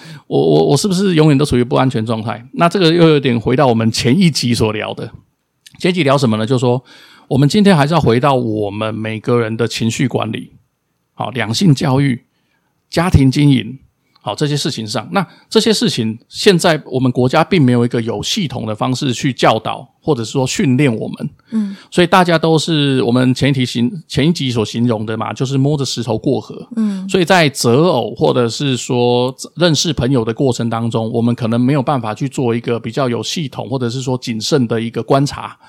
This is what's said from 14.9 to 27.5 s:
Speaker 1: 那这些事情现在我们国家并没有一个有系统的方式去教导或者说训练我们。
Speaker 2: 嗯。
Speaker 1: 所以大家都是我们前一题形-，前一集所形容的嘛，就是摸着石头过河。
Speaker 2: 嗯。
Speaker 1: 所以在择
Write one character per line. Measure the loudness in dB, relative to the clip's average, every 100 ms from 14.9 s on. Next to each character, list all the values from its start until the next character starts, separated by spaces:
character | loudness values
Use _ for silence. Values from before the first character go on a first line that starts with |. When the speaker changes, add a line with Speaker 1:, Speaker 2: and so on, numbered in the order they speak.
| -8 -4
Speaker 1:
那 | -4 -6 -10 -2
这 | 0
些 | 2
事 | 0 0
情 | -2 -4 -6 _
现 | 0 4 4
在 | 4 0 -2
我 | -2
们 | 0
国 | 2 2
家 | 2
并 | 2 4
没 | 4
有 | 4
一 | 2
个 | -2
有 | -4 -6
系 | -4 -4 -4
统 | -6 -8
的 |
方 | -4 -4
式 | -2 -4
去 | -2 -2
教 | 2 2 2
导 | -2 -10 -12 _
或 | -4
者 | -2
说 | -2 -2 -2
训 | 0 0 2
练 | 2
我 | 0 -6
们。 | -10 -12 -12 -6
Speaker 2:
嗯。 | -4 -4 -8 -6
Speaker 1:
所 | 0
以 | 4
大 | 4
家 | 4 2
都 | 2 2
是 | 2 0 2 0
我 | 2
们 | 2 2
前 | 2 0
一 |
题 | 0
形-， | -2 0 -2 -4 -6
前 | 0 0
一 |
集 | 0 -2
所 | -2
形 | -2 -2 -2
容 | -2 -4
的 | -6
嘛， | -6
就 | -4 -4
是 | 0
摸 | 0 0
着 |
石 | -4 -6
头 | -4 -2
过 | -2 -4
河。 | -6 -16 -10 -4
Speaker 2:
嗯。 | -4 -4 -2
Speaker 1:
所 | 0
以 |
在 | 2 4
择 | 2